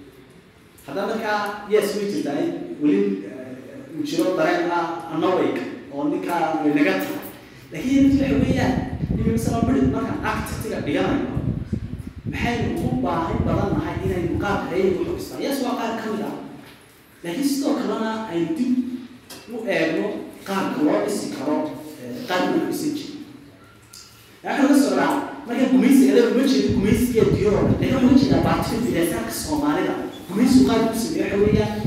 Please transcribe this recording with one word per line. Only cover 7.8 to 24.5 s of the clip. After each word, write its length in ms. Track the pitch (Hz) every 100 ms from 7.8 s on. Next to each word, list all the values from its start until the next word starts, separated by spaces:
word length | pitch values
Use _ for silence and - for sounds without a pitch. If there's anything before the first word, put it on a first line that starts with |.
| 254 269 277
waxa 280 | 277 269 269
weeyaan, 380 | 247 254 254 254 - - -
in 180 | - 220
masalan, 400 | 226 - - -
midh 260 | 135 -
markaan 280 | - 104 -
architecture-ga 580 | 214 - - - - -
dhiganayo, 460 | - 269 - - - - - - - - - - - -
maxaynu 480 | - - 240 240 -
ugu 280 | - - 254
baahi 320 | 262 277 330 -
badan 300 | - - 196
nahay 240 | - 320 -
inaynu 400 | - 180 170 -
qaab 200 | - 202
hay'ad 320 | - 170 190 -
wax 40 |
u 140 | - -
dhisno? 200 | - 139
Yes, 200 | 269 269
waa 160 | 240 240
qaab 180 | 226 226
ka 120 | 214
mid 140 | 202
ah. 120 | - - - - - - - - - -
Laakiin 280 | 170 170 277
sidoo 260 | 285 - -
kalena 360 | 196 220 220 220
aynu 260 | - 170 165
dib 240 | 320 247 247 - - - - - - -
u 120 | 233
eegno 440 | 202 170 160 160 202 - - -
qaabka 400 | - 196 - -
loo 180 | 151 -
dhisi 260 | - - -
karo, 260 | - - 294 311 - -
eh, 320 | - 247 123 -
qaabka 260 | 180 -
loo 140 | - -
dhisan 240 | - 302
jiray. 260 | - - - - - - - - - - - - - - -
Waxaan 260 | 180